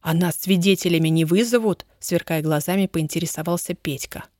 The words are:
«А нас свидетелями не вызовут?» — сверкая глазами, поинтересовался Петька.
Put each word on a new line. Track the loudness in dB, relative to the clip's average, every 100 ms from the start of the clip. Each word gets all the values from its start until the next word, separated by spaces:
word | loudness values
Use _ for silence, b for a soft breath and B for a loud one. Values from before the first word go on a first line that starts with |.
«А | 0 0
нас | 0 -2
свидетелями | 0 2 4 2 2 2 2
не | 2
вызовут?» — | 4 2 4 2 0 -4 -8 _
сверкая | -4 -4 -2 -2
глазами, | 0 0 0 0 0
поинтересовался | -2 -2 -4 -6 -6 -4 -4 -4 -6
Петька. | -6 -8 -10 -14 -18